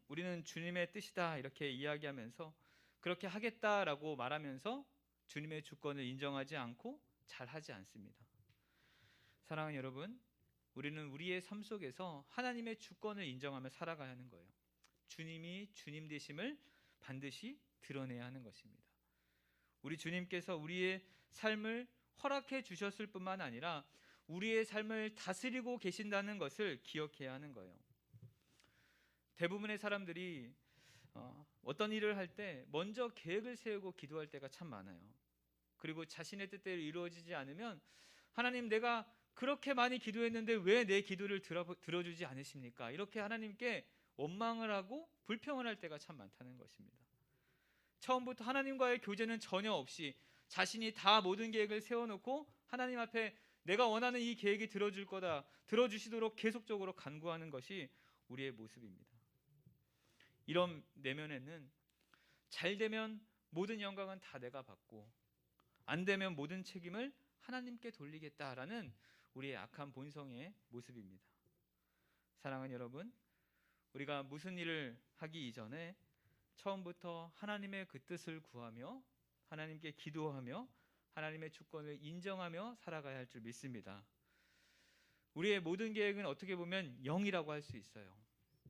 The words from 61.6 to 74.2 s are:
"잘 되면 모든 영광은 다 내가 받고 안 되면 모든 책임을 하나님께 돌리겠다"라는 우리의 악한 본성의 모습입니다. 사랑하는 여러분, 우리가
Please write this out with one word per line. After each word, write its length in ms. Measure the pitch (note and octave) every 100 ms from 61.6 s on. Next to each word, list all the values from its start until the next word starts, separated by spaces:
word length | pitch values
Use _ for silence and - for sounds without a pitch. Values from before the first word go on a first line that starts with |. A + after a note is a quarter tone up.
| C3+ _ _ _ _ - _ _ -
"잘 280 | - E3+ G3+
되면 440 | A3 A3 A3 G#3+ - _ _
모든 300 | D#3 G3+ A3
영광은 380 | G3+ G3 F#3+ F#3+
다 200 | - C#3
내가 220 | B2 C3+
받고 480 | B2 G2 - A2 G#2+ _ _ _ _ _ _ _ -
안 200 | D#3 F#3
되면 300 | G3 F#3+ D3+
모든 280 | D3 F#3
책임을 500 | F#3 F#3 F3 G3+ C4+ - _ _
하나님께 520 | - B3+ B3 A#3+ A#3
돌리겠다"라는 1000 | A3+ C#3+ D#3 D3+ - C#3 B2+ C#3 A#3 C#3 - - - -
우리의 240 | C3 C3+ A#2
악한 340 | G2 - C#3+
본성의 640 | C3 D3 D3 C#3 A#2+ E3+ G#3 _
모습입니다. 560 | A#2+ A#2+ B2 F#2+ F#2+ _ _ _ _ _ _ _ _ _ _ _ _
사랑하는 360 | C#3 C3 C3+
여러분, 380 | B2 A#2+ C3+ A3+ - _ _ _ _ _ _ _
우리가 300 | C3+ C#3 C#3+